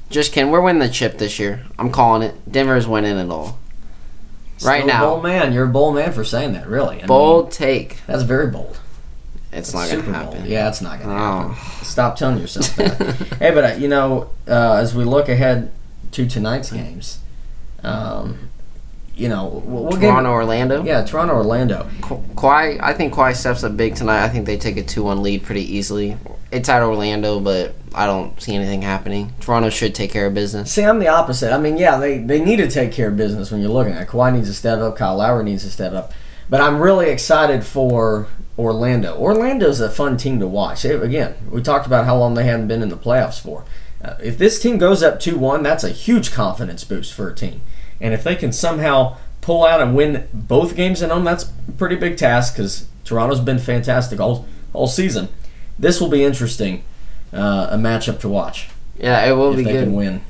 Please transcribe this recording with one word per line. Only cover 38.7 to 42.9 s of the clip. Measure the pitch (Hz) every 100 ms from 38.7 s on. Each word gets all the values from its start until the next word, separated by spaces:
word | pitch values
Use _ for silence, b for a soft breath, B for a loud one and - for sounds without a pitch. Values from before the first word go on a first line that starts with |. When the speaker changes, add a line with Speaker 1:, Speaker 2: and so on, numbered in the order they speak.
| 110 123 120 92 82
Speaker 2:
Orlando's | 147 214 247 269 170 120
a | 110
fun | - 143 123
team | 135 123
to | 92
watch. | 101 95 -
They, | 135 151
again, | 135 147 117 - -
we | 120
talked | 131 139 123
about | 123 123
how | 127
long | 120
they | 117 123
hadn't | 117 107
been | 113
in |
the | 107